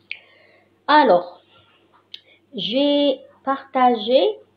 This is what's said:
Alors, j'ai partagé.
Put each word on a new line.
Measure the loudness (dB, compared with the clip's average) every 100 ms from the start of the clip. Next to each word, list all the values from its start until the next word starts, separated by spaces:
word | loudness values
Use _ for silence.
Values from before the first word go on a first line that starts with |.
| -20 -20 _ _ _ _ _ _ 0
Alors, | 2 4 2 -2 -16 _ _ _ _ _ _ _ -20 _ _ _
j'ai | -12 -6 -2 0 0 0 -2 -10 _
partagé. | -8 -8 -6 0 2 2 0 0 0 -4 _